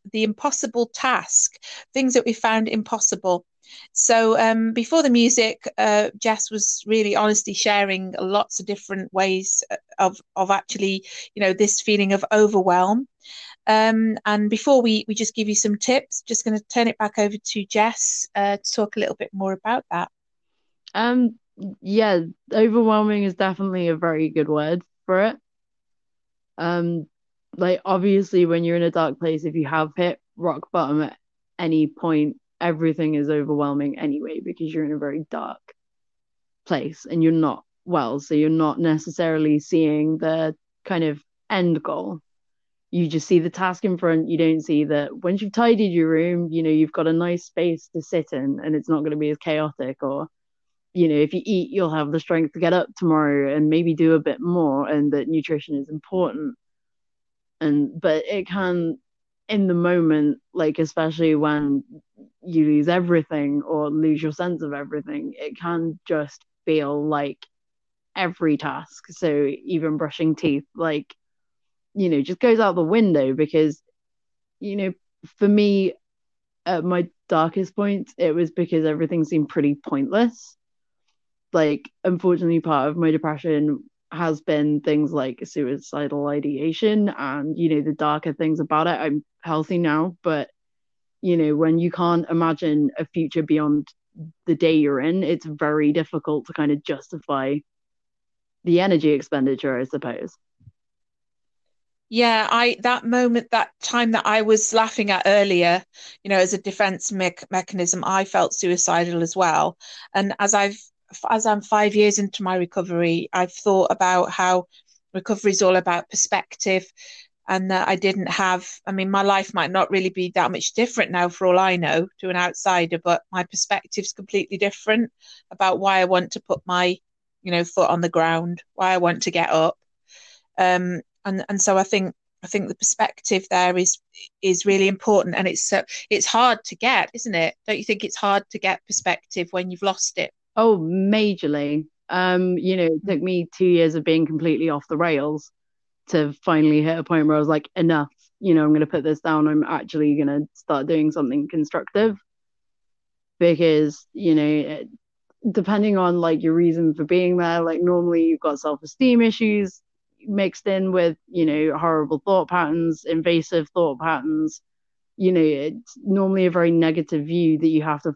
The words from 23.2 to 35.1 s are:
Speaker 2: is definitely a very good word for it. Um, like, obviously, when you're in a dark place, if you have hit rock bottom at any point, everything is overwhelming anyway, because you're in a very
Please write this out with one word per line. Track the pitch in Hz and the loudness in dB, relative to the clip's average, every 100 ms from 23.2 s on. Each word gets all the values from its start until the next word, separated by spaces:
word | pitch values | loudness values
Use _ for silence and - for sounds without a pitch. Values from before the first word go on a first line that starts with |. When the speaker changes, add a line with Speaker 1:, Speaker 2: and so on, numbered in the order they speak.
Speaker 2:
is | 196 | -2
definitely | 180 190 190 196 185 170 | 0 -4 -2 -4 -2 -2
a | 160 | 0
very | 170 156 156 | -2 0 -2
good | 151 151 | 0 0
word | 151 151 180 - _ | 0 0 -4 -6 _
for | - 185 220 | -2 0 0
it. | - _ _ _ _ _ _ _ _ _ _ _ - | -2 _ _ _ _ _ _ _ _ _ _ _ -6
Um, | 170 175 170 170 151 _ _ _ _ | -4 -2 -2 -4 -8 _ _ _ _
like, | - 180 180 | -4 0 0
obviously, | 196 190 202 196 185 185 170 | 0 0 4 2 2 2 4
when | 170 | 2
you're | 170 170 | 2 2
in | |
a | 170 | 2
dark | 170 156 - | 2 0 0
place, | 165 156 | -2 -2
if | 156 | -4
you | 160 139 | -4 -2
have | 160 156 | -2 -2
hit | 180 175 - _ - | -2 -2 -2 _ -6
rock | 170 143 - | -4 -4 -4
bottom | 175 139 151 | -4 0 -2
at | 147 - _ _ _ - | -2 -8 _ _ _ -6
any | 165 156 151 | -2 0 0
point, | - 165 151 151 - _ - | -2 -2 0 0 -4 _ -4
everything | 175 156 165 151 156 | -4 0 0 0 -2
is | 147 143 | -2 0
overwhelming | 151 147 147 143 143 143 - | -2 -2 -2 -2 -2 -4 -4
anyway, | 147 147 151 160 | -6 -4 -8 -10
because | - - 156 | -10 -8 -6
you're | 156 | -4
in | 147 | -4
a | 151 | -4
very | 147 | -6